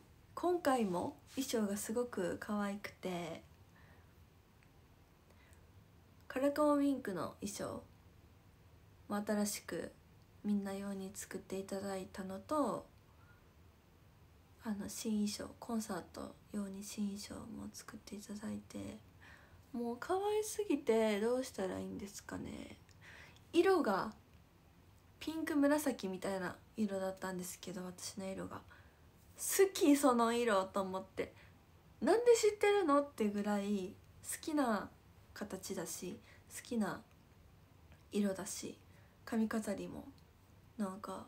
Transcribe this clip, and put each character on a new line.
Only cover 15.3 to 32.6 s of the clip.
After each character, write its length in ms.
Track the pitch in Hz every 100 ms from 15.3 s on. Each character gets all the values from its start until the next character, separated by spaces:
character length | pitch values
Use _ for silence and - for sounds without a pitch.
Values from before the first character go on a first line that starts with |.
| 202 - -
コ 160 | - 233
ン 40 |
サ 140 | 220
ー 80 | 185 160
ト 220 | - - - -
用 140 | 214 196
に 160 | 190
新 340 | 202 - 202 202
衣 40 |
装 140 | -
も 340 | - - 214 208
作 240 | - - -
っ 40 |
て 120 | - 208
い 20 |
た 160 | 208
だ 180 | 208 214
い 40 | 208 208
て、 300 | 202 202 214 - - - - - - -
も 200 | 240 240
う 40 | 240
可 180 | -
愛 280 | 381 403 427
す 240 | 427 - 415
ぎ 100 | 285
て 420 | - 226 220 208
ど 160 | 220 254
う 80 |
し 80 | 262
た 160 | - 190
ら 100 | 190
い 40 |
い 40 | 190
ん 120 | 190
で 100 | 202
す 160 | -
か 120 | - -
ね。 400 | - - - - - - - - - - -
色 280 | 330 381 370
が 320 | 220 190 220 - - - - - - - - - - -
ピ 100 | -
ン 160 | 320 311
ク 80 |
紫 540 | 302 285 294 294 226 190
み 100 | 185
た 160 | -
い 60 | 190
な 160 | 180 - - -
色 220 | 208 190
だ 120 | 190
っ 60 | 190
た 140 | 185
ん 80 | 185
で 60 |
す 160 | 180 -
け 120 | -
ど、 120 | 196
私 340 | 180 180 - -
の 80 | 190
色 220 | 190 170
が。 120 | - - - - - - - - -
「好 340 | - - 381
き、 240 | - 339 285
そ 200 | 285 240
の 160 | 226
色」 320 | 240 240 196 190
と 80 | 202
思 160 | 190 185
っ 60 |
て。 280 | - - - - - - - - - -
「な 140 | 240 427
ん 80 |
で 100 | 480
知 140 | 466 427
っ 100 |
て 80 | 415